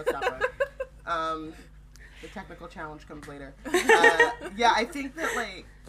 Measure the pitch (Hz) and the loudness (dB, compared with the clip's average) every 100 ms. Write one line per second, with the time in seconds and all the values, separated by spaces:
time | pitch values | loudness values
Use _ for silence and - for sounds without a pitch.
0 | 156 - 370 - 494 - 554 - 523 - | -4 -2 -2 0 -2 -2 -4 -4 -12 -10
1 | - 165 160 160 156 - - - - - | -4 -2 -2 -4 -8 -14 -18 -20 -20 -20
2 | - - 160 214 170 165 170 185 156 151 | -20 -16 -14 -14 -14 -16 -16 -12 -12 -12
3 | - 151 147 143 135 - - 339 269 440 | -16 -16 -14 -14 -14 -14 -2 2 6 8
4 | - - - - 302 196 233 214 240 285 | 8 6 4 0 -8 2 4 4 0 -4
5 | 277 320 - - 220 185 - - | -8 -4 -4 -2 -4 -8 -16 -20